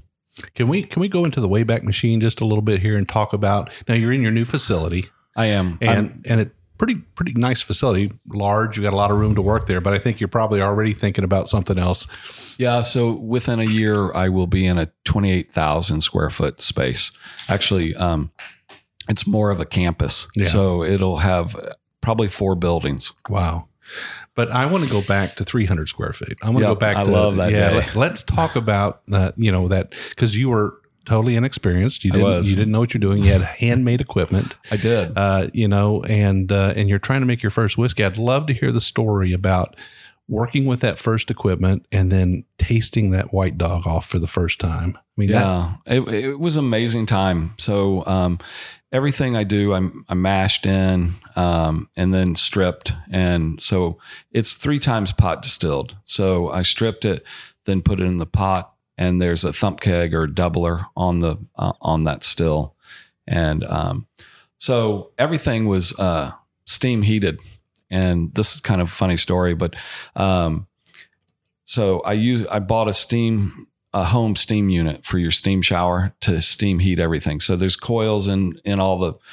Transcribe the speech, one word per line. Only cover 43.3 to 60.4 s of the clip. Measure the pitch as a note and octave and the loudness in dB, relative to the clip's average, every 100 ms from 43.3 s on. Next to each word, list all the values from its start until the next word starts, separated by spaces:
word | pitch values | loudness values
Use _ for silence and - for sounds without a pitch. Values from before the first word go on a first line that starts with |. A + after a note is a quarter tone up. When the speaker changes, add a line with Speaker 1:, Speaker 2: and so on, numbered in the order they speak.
Speaker 1:
White | F#2+ F#2 E2 | 0 0 -2
Dog | E2+ F2 E2+ | -2 -2 -2
off | E2 - | -2 -2
for | F#2 | -4
the | D#2+ | -2
first | - E2+ - | -2 -2 -2
time. | E2+ D#2+ F2 - | -4 -2 -4 -6
I | _ - | _ -2
mean, | G2+ | 2
that | A2 G2 F#2 F2 F2+ - | 2 2 0 -2 -6 -2
Speaker 2:
Yeah, | B2 | -2
it, | A2+ | 0
it | G#2+ C3+ C#3 | -2 -4 -4
was | E3+ D#3 | -2 0
amazing | C3+ A2 A#2 A#2 G#2+ | 0 0 0 -2 0
time. | G2+ F#2+ F2 D#2+ - | 2 2 0 -2 -4
So, | - G2+ G2 F#2 - | -2 0 0 0 0
um, | F#2+ F2+ F2 - - - - _ | 0 0 -2 -8 -16 -18 -20 _
everything | C3 C#3+ C3+ C3 A#2 | -2 -2 -2 -2 0
I | |
do, | G2+ G#2 G2+ F#2+ | 0 0 2 2
I'm, | F#2 - - | -2 -6 -6
I'm | F2+ | 0
mashed | F#2+ F#2+ F#2+ - G2+ | 2 2 0 0 0
in, | F#2+ F#2+ F#2 E2+ F#2 - - | 2 2 2 0 -4 -8 -2
um, | F2 E2+ D#2+ D#2 - - | 0 2 0 -2 -6 -2
and | F#2 F#2+ | 0 2
then | F2+ | 2
stripped. | E2 - G2+ F2+ E2+ - D#2+ - | 0 0 2 0 -2 -8 -10 -4
And | F#2 F2+ F2 D#2+ D2+ | -2 0 0 -2 -2
so | - F#2+ F2 E2 - - _ | -2 0 -2 -4 -14 -20 _
it's | A2+ A2 | -2 0
three | - C#3 D3 | -2 -2 0
times | C#3 A2+ G2 | 0 0 0
pot | - F#2 D#2+ | 0 0 0
distilled. | - - E2 C#2 C2 - - | -2 -2 0 -2 -6 -12 -6
So | - F#2+ F2+ E2+ | 0 2 0 0
I | F2+ | 0
stripped | F2 - A2+ G#2+ G#2+ | 0 0 -2 -2 -4
it, | E2+ - - - _ - | -4 -8 -20 -20 _ -2
then | F#2+ | 0
put | - F#2+ | 0 0
it | F#2 | 0
in | F2+ | -2
the | D#2+ | -2
pot, | - F#2+ F#2 - _ _ - | -2 0 -2 -4 _ _ -4
and | F2+ F2+ | 0 2
there's | F2 E2+ | 2 0
a | G2 | 0
thump | - G2+ F2 | 0 -2 0
keg | G#2 F2 E2+ | 0 2 0
or | E2 D#2 | 0 -2
doubler | F2 | 0